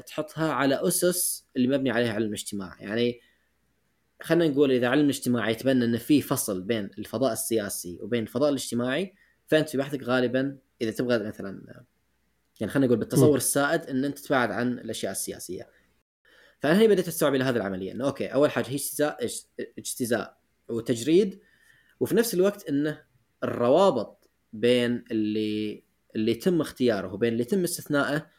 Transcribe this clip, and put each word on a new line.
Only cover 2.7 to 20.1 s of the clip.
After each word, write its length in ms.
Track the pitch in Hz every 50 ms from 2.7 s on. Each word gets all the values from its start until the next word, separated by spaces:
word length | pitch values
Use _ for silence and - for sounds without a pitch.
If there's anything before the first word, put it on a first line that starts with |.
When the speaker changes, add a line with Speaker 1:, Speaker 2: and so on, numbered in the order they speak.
| 85 -
Speaker 1:
يعني 400 | 101 101 104 117 120 120 120 - _ _ _ _ _ _ _ _ _ _ _ _ _ _ _ _ _ _ _ _
خلينا 320 | - - 165 170 170 156 135
نقول 180 | 139 147 135
إذا 160 | 127 123 123 120
علم 160 | 127 151 151
الاجتماع 460 | 143 127 - - 123 120 120 104 110
يتبنى 340 | 113 110 117 131 135 127 120
إن 120 | 117 117
في 260 | 113 - - 151 139
فصل 400 | - - 143 123 - - 98 92
بين 280 | 90 101 117 110 101 - - -
الفضاء 340 | 101 - - 117 135 127
السياسي 680 | 110 - - - 113 110 101 98 - - - 90 - -
وبين 200 | 110 104 120 117
الفضاء 260 | 110 110 - 123 147 147
الاجتماعي، 680 | 143 127 - - - 120 120 127 131 156 196 196 - _ _ _ _ _ _
فأنت 220 | - 156 156 151 151
في 100 | - 131
بحثك 240 | 135 135 147 127
غالبًا 560 | 110 120 127 127 123 117 120 131 135 139 139 - _ _ _ _
إذا 80 | 120 110
تبغى 280 | 104 - 127 120 123 113
مثلًا، 680 | 104 107 107 - 98 98 98 - - - - 120 - _ _ _ _ _ _ _ _ _ _ _ _ _ _ -
يعني 120 | 110 98
خلينا 140 | - 139 139
نقول 120 | 120 120 110
بالتصور 320 | - - 131 127 135 156
Speaker 2:
مم. 60 | 143
Speaker 1:
السائد 460 | 127 - - - 143 143 143 165 165
إن 220 | - - 135 127 135
أنت 140 | 143 143 -
تبعد 320 | - - 147 127 120 107
عن 220 | 95 107 123 123
الأشياء 400 | 123 120 - 110 110 - - 98
السياسية. 560 | 98 - - - 90 120 - - 90 - - - _ _ _ _ _ _ _ _ _ _ _ _ _ _ - _ _ _
فأنا 200 | - 143 165 202
هنا 80 | 226
بديت 220 | 226 202 180 175 170
أستوعب 260 | 156 - 160 143 135
إلى 100 | 135 127
هذه 120 | 135 120
العملية 360 | 117 95 98 95 92 95 95
إنه 120 | 98 107 131
أوكي، 220 | 139 - - 107
أول 240 | 87 - 131 147 135
حاجة 180 | - 127 113 113
هي 60 | 135
اجتزاء، 500 | - - - - - 147 151 - - 123
اج-، 200 | 104 - - - _ _ - - - _ -
اجتزاء 640 | - - - - 131 110